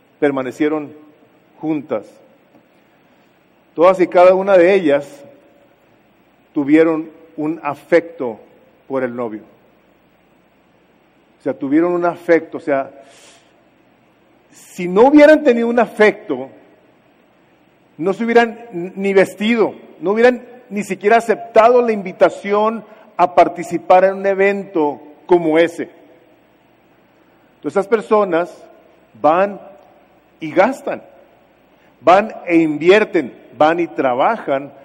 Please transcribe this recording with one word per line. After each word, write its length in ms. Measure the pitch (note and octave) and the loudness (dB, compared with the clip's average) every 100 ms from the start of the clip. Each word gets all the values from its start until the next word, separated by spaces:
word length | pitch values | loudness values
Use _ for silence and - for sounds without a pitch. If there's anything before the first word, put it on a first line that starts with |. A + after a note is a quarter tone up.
| _ _ | _ _
permanecieron 720 | D3 C3+ B2+ A#2+ D3+ D#3 C#3+ - - _ _ _ _ _ | -4 -2 -8 -4 -4 -4 -10 -20 -20 _ _ _ _ _
juntas. 460 | D#3 D#3 A#2+ A2+ - _ _ _ _ _ _ _ _ _ _ _ _ _ _ _ _ | -8 -8 -6 -10 -10 _ _ _ _ _ _ _ _ _ _ _ _ _ _ _ _
Todas 280 | - F3 F#3 | 2 2 4
y 60 | E3+ | 0
cada 260 | F#3 F3+ | 4 4
una 240 | F#3 F#3+ F#3+ | 4 2 4
de 160 | E3+ | 4
ellas 500 | G3 D#3+ C#3+ - - - _ _ _ _ _ _ _ _ _ _ _ _ | 2 0 -2 -4 -20 -20 _ _ _ _ _ _ _ _ _ _ _ _
tuvieron 580 | D3+ C#3 D#3 E3 D#3+ D#3+ - - - | -8 0 2 2 -2 -8 -18 -20 -10
un 240 | D3+ E3 | -8 -8
afecto 760 | C#3+ C#3+ _ E3+ E3 - B2+ G#2+ - _ _ _ _ | -10 -10 _ 0 0 -10 -12 -12 -20 _ _ _ _
por 180 | C3 | -6
el 120 | B2+ A#2+ | -6 -8
novio. 280 | A#2+ G#2+ G#2+ _ _ _ _ _ _ _ _ _ _ _ _ _ _ _ _ _ _ _ | -10 -12 -18 _ _ _ _ _ _ _ _ _ _ _ _ _ _ _ _ _ _ _
O 40 | |
sea, 100 | C#3+ | -10
tuvieron 400 | B2+ C#3 D3 F3 | -8 -2 -2 0
un 100 | F3 | -2
afecto. 540 | E3+ - - E3 D#3+ C#3 | -4 -6 0 0 0 -12
O 20 | |
sea, 320 | D3+ C3+ C3+ - - - - _ _ _ _ _ _ _ _ _ _ _ _ | -6 -6 -6 -16 -20 -20 -20 _ _ _ _ _ _ _ _ _ _ _ _
si 380 | _ - - F3 | _ -20 -10 -2
no 140 | F#3 | 2
hubieran 380 | B3+ D4 D4 D4+ | 6 8 6 6
tenido 260 | D4 A#3 A#3 | 2 0 0
un 100 | A#3+ | -2
afecto, 680 | A3 - G#3+ - - B2+ C3 - _ _ _ _ _ _ _ _ _ _ _ _ _ - | -2 2 0 0 -10 -10 -10 -18 _ _ _ _ _ _ _ _ _ _ _ _ _ -8
no 140 | E3+ | -6
se 140 | F#3 A#3 | -4 0
hubieran 400 | A#3 A#3 A3 - | 0 0 -4 -14
ni 400 | F3 F#3 F#3+ G3 | -12 -12 -6 0
vestido, 640 | F#3+ F#3 - G#3+ A#3 D#3+ - - - | 2 0 -2 -4 0 -2 -4 -20 -10
no 100 | E3 | -4
hubieran 320 | G#3+ A#3+ A#3+ - - _ | 2 2 0 -12 -20 _
ni 140 | G3+ | -10
siquiera 340 | G3 F#3+ G3+ A3+ | -8 -4 0 0
aceptado 640 | A3 G3 - A3 A3 B3 | 0 -6 0 2 4 2
la 120 | A#3+ | 0
invitación 880 | G#3+ F#3 - F#3 - G3 G3+ G#3+ A3+ - - - - | -4 -8 0 0 0 -4 -2 -2 -4 -14 -20 -18 -4
a 200 | F3 - | 0 2
participar 680 | D#3+ - - E3+ - F#3 | 0 0 -10 -10 2 4
en 120 | F#3+ G3 | 4 -2
un 100 | G3 | -4
evento 760 | F#3+ G3 G3+ F#3 E3+ D3 B2+ - - - | 0 -2 -2 -6 -4 -4 -6 -18 -20 0
como 320 | F3 E3 D#3 | 0 2 0
ese. 320 | E3 - B2+ _ _ _ _ _ _ _ _ _ _ _ _ _ _ _ _ _ | 0 -2 -14 _ _ _ _ _ _ _ _ _ _ _ _ _ _ _ _ _
Entonces, 180 | D3 | -6
esas 140 | F#3+ F#3+ | -6 -2
personas 800 | A3+ G3 G#3+ G3 E3 F3 - - - _ _ _ A2+ | -4 0 0 0 -2 -4 -12 -20 -20 _ _ _ _
van 400 | D3 E3+ G3+ G3 - - _ _ _ _ _ _ | 0 2 -2 -6 -20 -20 _ _ _ _ _ _
y 100 | D#3 | -6
gastan, 520 | C#3+ G#3 B3+ - B2+ - - _ _ _ _ _ _ _ _ | 0 0 -2 -10 -12 -14 -20 _ _ _ _ _ _ _ _
van 320 | C3+ F#3 G#3+ - F3 | 2 2 2 -10 -2
e 100 | E3+ | 0
invierten, 760 | D#3+ D3 E3+ G#3 G#3 F3+ A#2+ - - A#2 | 0 0 2 2 2 -2 -4 -12 -20 -2
van 240 | D3+ E3+ | 0 0
y 60 | E3 | -4
trabajan 840 | - C3+ B2 F3 A3+ - C#3 C#3+ - | -4 -2 0 -2 -2 -4 -6 -6 -20